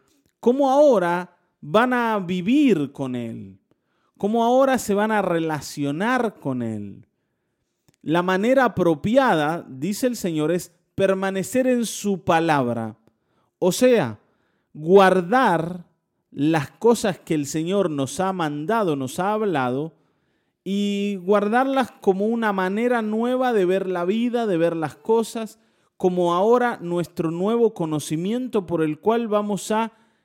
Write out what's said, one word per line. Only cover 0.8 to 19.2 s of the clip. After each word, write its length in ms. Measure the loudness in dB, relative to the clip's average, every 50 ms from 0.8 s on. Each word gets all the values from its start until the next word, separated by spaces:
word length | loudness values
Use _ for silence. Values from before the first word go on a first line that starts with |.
| 6 6 6 4 2 0 -2 -2 -6 -8 _ _ _ _ _ _
van 320 | -4 2 2 4 4 4 2
a 260 | 0 0 0 -2 -2
vivir 720 | -2 -4 -4 -2 0 2 4 4 6 4 4 2 0 -4
con 240 | -6 -8 -8 -6 -6
Él, 460 | -6 -8 -8 -10 -12 -14 -16 -20 _ _ _ _ _ _ _ _ _ _ _ _
cómo 260 | -6 -4 -2 0 0 2
ahora 340 | 2 4 4 4 2 2
se 160 | 0 -2 -2 -2
van 180 | 0 0 0
a 100 | 0 0
relacionar 1200 | 0 0 0 -2 -2 -2 -4 -6 -8 -10 -8 -6 -4 -4 -4 -2 -2 -2 0 0 -2 -4 -6 -6
con 220 | -6 -6 -4 -4
Él. 460 | -4 -6 -6 -8 -10 -12 -16 -20 -20 _ _ _ _ _ _ _ _ _ _ _ _ _ _ _ _ _ _ _
La 200 | -6 -2 -2 0
manera 440 | 0 0 0 0 2 2 2 4 2
apropiada, 1000 | 2 2 0 2 2 0 0 0 0 2 2 4 4 2 2 0 0 -2 -4 -8 -12
dice 380 | -10 -6 -6 -6 -4 -2 -2
el 80 | -2 -2
Señor, 360 | -2 -4 -4 -2 0 0 0
es 220 | 0 -2 -4 -8 _ _ _ _ _
permanecer 720 | 0 0 2 2 0 -2 -4 -4 -4 -4 -2 0 0 2
en 180 | 2 2 0 0
su 380 | -4 -6 -4 -2 -2 -2 -2 0
palabra, 760 | 0 2 2 2 2 2 2 0 -2 -2 -4 -6 -8 -10 _ _ _ _ _ _ _ _ _ _ _ _ -2
o 120 | 0 0
sea, 480 | 2 4 4 4 4 4 2 -2 -4 -10 _ _ _ _ _ _ _ _ _ _ -16
guardar 1120 | -6 2 6 8 8 8 8 6 2 0 0 2 2 2 2 2 0 -2 -4 -8 -12 -16 _ _ _ _ _ _ _ _ _
las 380 | -6 -2 0 0 0 0 -2 -6
cosas 480 | -6 0 2 2 2 2 0 -4 -4 -4
que 140 | -4 -4 -2
el 120 | -2 -2
Señor 440 | -4 -4 -6 -4 -2 0 0 0 0
nos 300 | -2 -4 -4 -4 -4 -4
ha 140 | -4 -2 -2
mandado, 600 | -2 -4 -4 -4 -4 -4 -2 -2 0 0 0 -2
nos 240 | -2 -4 -6 -6
ha 140 | -4